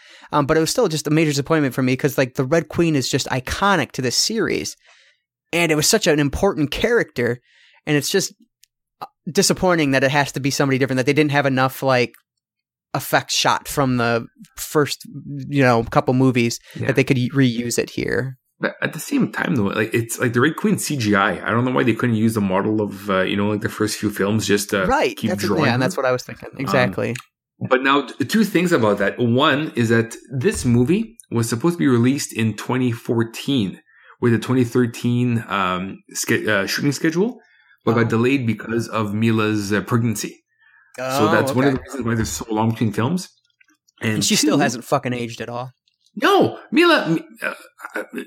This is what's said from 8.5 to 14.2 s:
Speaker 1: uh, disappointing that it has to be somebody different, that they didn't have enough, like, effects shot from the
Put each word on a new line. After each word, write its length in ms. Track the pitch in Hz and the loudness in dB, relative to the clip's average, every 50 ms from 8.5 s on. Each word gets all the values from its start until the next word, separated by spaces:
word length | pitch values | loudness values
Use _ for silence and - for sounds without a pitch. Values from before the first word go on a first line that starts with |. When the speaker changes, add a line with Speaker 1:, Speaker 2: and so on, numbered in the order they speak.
| _ _ _ _ _ _ _ _ _ _ | _ _ _ _ _ _ _ _ _ _
Speaker 1:
uh, 60 | - - _ _ _ - 143 | -16 -16 _ _ _ -4 0
disappointing 580 | 202 190 - 175 - - 185 175 165 151 139 | 0 2 2 2 2 2 2 2 2 2 2
that 140 | 135 131 135 | 2 2 2
it 80 | 135 147 | 2 2
has 180 | 147 143 135 - | 2 0 0 -2
to 80 | 147 | -4
be 120 | 131 139 127 | -4 -2 -2
somebody 260 | - 147 139 135 127 | 0 0 0 2 0
different, 200 | 135 123 131 127 | 0 0 0 0
that 80 | 127 | 0
they 60 | 143 139 | 2 2
didn't 200 | 143 151 151 139 | 2 2 2 2
have 140 | 143 139 | 0 0
enough, 360 | 135 131 131 131 131 - - - | 2 2 2 0 0 -2 -2 0
like, 300 | 135 131 123 120 117 - _ _ _ _ _ _ _ _ _ _ _ _ _ _ _ - | 2 2 2 2 0 -4 _ _ _ _ _ _ _ _ _ _ _ _ _ _ _ -8
effects 400 | 147 - - - 139 - - - | -8 -2 0 0 0 0 -2 -2
shot 340 | - - 139 117 - - - | 0 0 0 0 0 -2 -4
from 280 | - 147 139 127 127 | -4 -2 0 0 0
the 300 | 123 117 117 117 117 | 0 0 0 0 -2